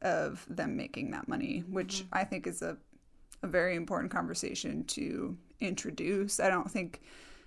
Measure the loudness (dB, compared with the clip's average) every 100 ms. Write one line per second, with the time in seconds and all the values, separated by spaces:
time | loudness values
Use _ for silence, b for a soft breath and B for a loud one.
0 | 4 4 2 -2 -6 -2 0 -2 -4 -4
1 | -4 -4 -2 -2 0 -2 0 -2 0 -2
2 | 0 0 2 -2 -4 -4 -4 -6 -12 -20
3 | -20 -20 -20 -8 0 4 4 2 0 0
4 | 0 0 0 -2 -2 -2 -2 -2 -2 -2
5 | -2 0 -2 -4 -10 -4 -2 0 -4 -2
6 | 2 2 2 4 6 4 2 -2 -2 -6
7 | b b b b